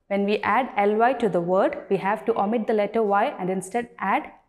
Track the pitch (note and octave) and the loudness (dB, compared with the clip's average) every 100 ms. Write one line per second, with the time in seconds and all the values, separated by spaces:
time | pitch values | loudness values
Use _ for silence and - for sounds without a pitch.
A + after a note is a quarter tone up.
0 | - G3+ G3+ G#3 G3 A3 B3 G#3 G3+ G#3+ | -4 -2 0 0 2 0 0 0 2 4
1 | A#3 C4 A3 F3 E3+ F#3 C#4 - - F#3+ | 2 2 0 0 2 2 2 0 -2 -2
2 | F#3+ G#3+ - A3+ G3+ A#3 G#3+ A3 G3+ A3+ | 0 -2 -2 -2 0 -2 0 0 0 0
3 | G#3+ G3+ B3+ C#4+ F3+ F#3+ F#3 A#3 A#3 - | 2 2 0 -2 -4 -4 -4 -6 -6 -6
4 | G3 B3+ - - | -2 -2 -4 -16